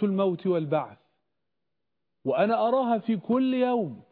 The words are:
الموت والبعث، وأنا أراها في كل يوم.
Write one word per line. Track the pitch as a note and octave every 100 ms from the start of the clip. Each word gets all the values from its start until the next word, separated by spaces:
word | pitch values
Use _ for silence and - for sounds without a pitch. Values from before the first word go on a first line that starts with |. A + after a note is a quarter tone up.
الموت | G#3 F#3+ G3 F3 F#3+
والبعث، | F3 D3+ D3+ A#2+ G#2 _ _ _ _ _ _ _ _ _ _ _ _
وأنا | - - G#3 A3+ A3
أراها | B3+ B3 A3+
في | - A3
كل | - A#3+ C4
يوم. | B3+ B3 A#3+ F3 A2 -